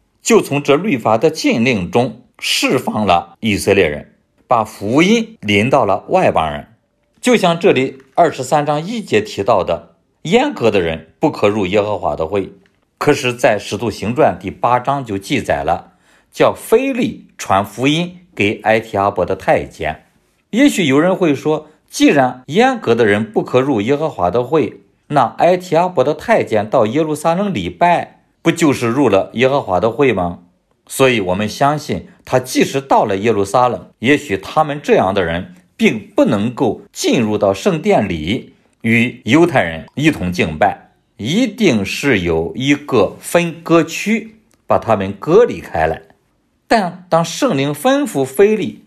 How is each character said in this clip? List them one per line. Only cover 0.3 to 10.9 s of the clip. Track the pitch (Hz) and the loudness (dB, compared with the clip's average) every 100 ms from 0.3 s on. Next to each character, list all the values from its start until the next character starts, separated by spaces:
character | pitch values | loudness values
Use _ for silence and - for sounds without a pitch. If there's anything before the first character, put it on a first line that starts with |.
| 220 | 2
从 | - 143 | 2 -2
这 | 139 143 | 2 0
律 | 208 127 | 0 -2
法 | 117 113 | 2 2
的 | 160 | 2
禁 | 156 302 131 127 | 0 -2 0 0
令 | 107 87 | 0 0
中 | 120 127 - _ _ | 0 -2 -6 _ _
释 | - - 269 - | -4 -2 0 0
放 | - 113 101 | -2 -2 2
了 | 85 - - | 0 0 -6
以 | 113 92 | -2 0
色 | 110 | 2
列 | 95 82 | 2 2
人， | 73 - _ _ _ _ | -2 -12 _ _ _ _
把 | 120 | 0
福 | 107 - 101 139 | 0 -6 0 2
音 | 185 233 226 - | 4 2 -2 -8
临 | 104 101 117 | 0 0 4
到 | 143 | 2
了 | 101 101 - | 2 0 0
外 | 180 131 | 2 2
邦 | 87 78 | 2 -2
人。 | 73 - _ _ _ _ _ | -6 -12 _ _ _ _ _
就 | 247 240 | 2 2
像 | 180 170 | 2 2
这 | 196 | 2
里 | 127 135 - _ | 2 -2 -6 _
二 | - 165 | 0 0
十 | - | 0
三 | - 151 | -2 0
章 | 147 151 170 | 0 -4 -4
一 | 240 | -8
节 | 180 110 | -2 -2
提 | - - | -2 -4
到 | 98 101 | 0 0
的， | 82 82 - _ _ _ | 0 -4 -8 _ _ _
阉 | 156 233 294 | 0 0 0
割 | 233 113 | 0 0
的 | 101 | 2
人 | 82 | -2